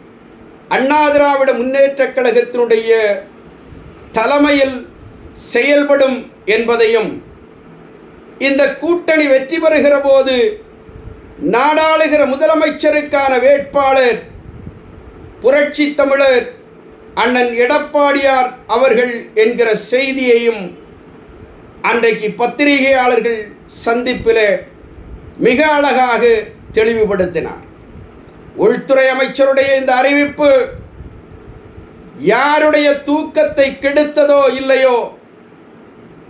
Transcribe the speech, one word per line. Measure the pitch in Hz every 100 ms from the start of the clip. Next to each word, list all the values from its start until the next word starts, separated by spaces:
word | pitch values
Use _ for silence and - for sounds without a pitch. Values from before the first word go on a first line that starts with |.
| - - - - - - -
அண்ணா | 208 269 302 294
திராவிட | 294 285 277 262
முன்னேற்றக் | 240 254 277 277 277 254 262
கழகத்தினுடைய | 247 233 233 247 226 220 226 226 208 196 - - - - - - - - -
தலைமையில் | 226 - 285 294 285 269 247 - - - - -
செயல்படும் | - - 233 269 285 285 277 262 233 - -
என்பதையும், | - 226 233 226 220 226 175 143 - - - - - - - - - - - -
இந்த | 269 277 269
கூட்டணி | - 311 349 330 311 285
வெற்றி | 262 262 320
பெறுகிற | 311 302 285 285
போது | 277 269 262 247 220 - - - - - - - - - 151
நாடாளுகிற | 233 294 311 311 320 311 294 269
முதலமைச்சருக்கான | 269 311 311 311 - 302 294 294 285 277 254
வேட்பாளர் | 262 285 277 285 269 269 247 214 - - - - - - - - - - - -
புரட்சி | 233 294 294 294 285
தமிழர் | 285 277 277 269 247 - - - - - - -
அண்ணன் | - 233 247 240
எடப்பாடியார் | 233 247 294 294 294 285 277 269 262 247 - -
அவர்கள் | 233 262 233 247 240 -
என்கிற | 214 226 240 226 202
செய்தியையும் | - 254 269 269 254 233 233 220 180 - - - - - - - - - - -
அன்றைக்கு | 196 240 233 - 208 175
பத்திரிகையாளர்கள் | 240 233 294 277 269 262 247 233 233 220 208 - - -
சந்திப்பிலே | 233 240 254 226 226 226 208 185 - - - - - - - -
மிக | 247 254 311
அழகாக | 294 285 247 247 220 240 220 214 - -
தெளிவுபடுத்தினார். | 220 226 226 202 190 175 165 120 - - - - - - - - - - -
உள்துறை | 196 247 254 262 262
அமைச்சருடைய | 262 254 262 269 269 277 269
இந்த | 262
அறிவிப்பு | 247 277 285 285 - 285 262 - - - - - - - - - - - - - - - -
யாருடைய | 151 233 294 302 302 294 294
தூக்கத்தை | 285 - 302 302 311 294 - 277 269
கெடுத்ததோ | 277 294 294 302 294 285 269
இல்லையோ, | 262 262 262 262 233 - - - - - - - - - - - -